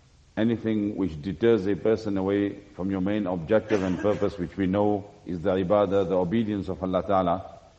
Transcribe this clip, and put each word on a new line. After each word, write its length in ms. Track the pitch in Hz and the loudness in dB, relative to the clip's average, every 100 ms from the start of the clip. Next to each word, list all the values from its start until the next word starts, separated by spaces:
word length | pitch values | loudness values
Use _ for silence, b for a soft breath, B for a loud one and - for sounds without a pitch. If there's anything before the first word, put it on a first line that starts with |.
| b b - - | b b -12 -2
Anything 580 | 113 110 113 107 104 104 | -2 0 -2 -2 -2 -2
which 260 | 92 78 | -4 -4
deters 460 | 95 82 117 113 95 | -8 2 4 4 2
a 80 | 95 | 0
person 420 | 110 110 107 98 | 2 0 0 -2
away 400 | 95 101 101 - - - | 0 0 0 -4 -14 -8
from 140 | 92 | -4
your 120 | 98 | -2
main 260 | 92 107 95 | 0 -2 -2
objective 560 | 92 80 107 104 110 | -4 2 2 2 0
and 160 | 95 87 | 0 0
purpose, 400 | 104 98 101 - | 0 0 0 -2
which 180 | 85 - | -6 -2
we 80 | 95 | 0
know 400 | 98 104 104 98 - - | 2 2 0 -4 -16 -10
is 160 | 87 | -4
the 100 | 87 | 0
ibadah, 560 | 95 95 104 101 98 90 | 0 2 4 4 2 2
the 80 | 92 | 0
obedience 540 | 90 110 107 104 90 | 0 0 0 -4 -4
of 120 | 87 | -4
Allah 220 | 95 92 | -2 -2
Ta'ala. 560 | 87 98 90 90 - - - | 0 2 2 0 -4 -18 -20